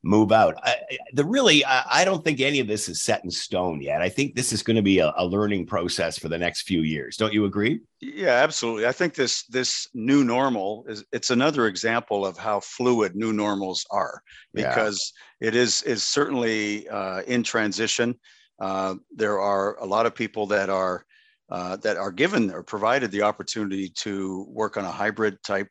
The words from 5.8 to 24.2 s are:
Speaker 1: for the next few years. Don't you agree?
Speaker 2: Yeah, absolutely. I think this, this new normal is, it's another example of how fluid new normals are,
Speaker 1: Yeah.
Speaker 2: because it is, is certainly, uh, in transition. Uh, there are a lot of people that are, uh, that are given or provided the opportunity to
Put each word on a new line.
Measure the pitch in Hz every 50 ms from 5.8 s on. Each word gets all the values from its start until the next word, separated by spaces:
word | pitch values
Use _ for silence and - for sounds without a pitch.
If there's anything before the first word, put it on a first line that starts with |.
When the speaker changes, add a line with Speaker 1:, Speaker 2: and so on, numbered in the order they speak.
| 87 87 - - 85 82 -
Speaker 1:
for | - -
the | 80 82 82
next | 87 87 - - -
few | - 95 82
years. | 80 78 78 73 65 60 -
Don't | - 110 107
you | 104 107 104
agree? | 101 95 104 104 120 160 226 - _ _ _
Speaker 2:
Yeah, | - - - 202 196 156
absolutely. | 123 123 139 156 151 - - 117 113 107 110
I | 123 131
think | - 180 165 -
this, | - 131 113 - - -
this | _ 117 131 127 - - - - - -
new | 123 110 127 139 143 135
normal | 120 120 127 135 135 120 104 95 101 107 110 - 113
is, | 110 104 - _
it's | - 117 - -
another | 127 120 135 156 151 139 117
example | 110 92 87 - 113 113 120 117 - 107 101 98
of | 95 90
how | - - 110 104 101
fluid | - - - - 127 123 123 113 107 95 87
new | 101 110 113
normals | 110 104 104 104 101 98 98 92 90 - - -
are, | 101 101 92 - - - _ _ - - - _ -
Speaker 1:
Yeah. | 107 113 131
Speaker 2:
because | 123 120 110 107 101 95 - - _ - - - _ _
it | 113 113 110
is, | 120 123 110 - - -
is | - 123 104
certainly, | - - - 143 143 - 139 127 120 113 110 110 104 104 104 107 - -
uh, | 107 101 95 95 92 95 95
in | - 123 120 113
transition. | - - 117 107 104 95 107 113 107 - - 120 120 117 _ _ _ _ _ _ _ _ _
Uh, | 95 95 95 95 95 95 95 - _ _
there | 311 - 113 104 104 95
are | 98 101 101 98 98 104 104 - 113
a |
lot | 95 98 107 117
of | 101 -
people | - 113 104 - 110 104
that | 98 104 101 98 95
are, | 98 95 95 92 90 90 - _ _ _ _ _ _ _ _ _
uh, | 92 90 87 90 95
that | 98 104 107 101
are | 87 98 101
given | 90 92 143 180 208 160 113 98
or | 85 90 85
provided | - - 104 101 110 127 139 127 104
the | 92 101
opportunity | 104 104 104 - 95 - - 113 107 98 95 98 95 90
to | _ - - 107 101 98